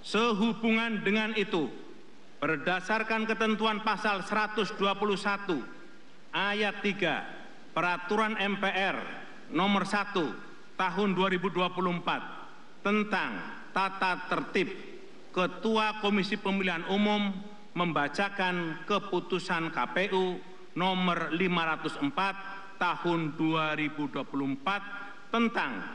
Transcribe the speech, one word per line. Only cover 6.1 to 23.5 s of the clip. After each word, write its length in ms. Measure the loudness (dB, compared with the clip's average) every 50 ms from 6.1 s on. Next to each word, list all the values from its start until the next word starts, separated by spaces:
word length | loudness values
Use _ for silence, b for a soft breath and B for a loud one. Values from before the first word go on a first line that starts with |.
| -14 -14 -14 -6
ayat 560 | -2 -2 0 0 0 2 0 0 -2 0 0
tiga 400 | 0 0 2 2 2 2 0 -2 -6 -10 -12 -12 -12 -14 -14 -14 -4 -2
Peraturan 640 | 0 2 2 0 0 -2 0 2 2 2 2 2 0
M 160 | 0 0 0
P 160 | 2 0 0
R 260 | 2 2 2 2 0 -2 -4 -6 -8 -10 -10 -12 -12 -12 -12 -2
Nomor 320 | 2 2 4 6 4 4 4
satu 480 | 2 0 0 0 2 0 0 2 0 -2 -6 -10 -12 -14 -14 -14 -14 -4 -2
Tahun 300 | 0 0 2 2 2 2
dua 160 | 4 4 4
ribu 240 | 4 4 2 0 0
dua 240 | 2 2 0 2 2
puluh 160 | 0 0 2 0 0
empat 240 | 0 -2 -2 -2 -2 -6 -10 -10 -10 -12 -12 -12 -14 -14 -14 -4
tentang 560 | 0 2 4 4 2 2 0 0 0 0 -4 -6 -8 -8 -10 -10 -12 -2 0
tata 560 | 2 2 2 0 0 0 0 0 0 -2 -2
tertib, 400 | -2 -2 -2 0 2 2 2 2 -2 -8 -10 -12 -12 -12 -12 -12 -14 -14 -14 -4 0
Ketua 640 | 2 2 2 0 -2 0 2 2 4 2 2 0 0
Komisi 400 | 0 2 4 4 2 2 -2 -2
Pemilihan 480 | 0 0 0 2 2 0 0 -2 -2
Umum 480 | 0 2 4 4 4 4 4 2 0 -2 -4 -8 -10 -14 -14 -14 -8 -2
membacakan 1120 | 0 0 2 2 2 0 0 2 0 0 0 0 0 0 0 2 0 -2 -2 -4 -6 -2
keputusan 880 | 0 0 0 0 0 -2 -2 0 0 -2 -2 0 0 0 0 0 -2 0
K 40 | -2 -2 0
P 60 | 2 0 0 2 2
U 240 | 2 2 2 0 -4 -8 -12 -14 -14 -14 -8 -2 0
Nomor 560 | 2 2 2 4 4 4 4 2 0 0 2
lima 400 | 2 2 4 4 4 2 2 0
ratus 240 | 0 -2 -4 -2 0
empat 360 | -2 0 2 2 0 0 -2 -4 -8 -10 -10 -10 -12 -12 -4 0
Tahun 400 | 2 2 2 2 2 2 2 2 2 0 0
dua 400 | 2 2 4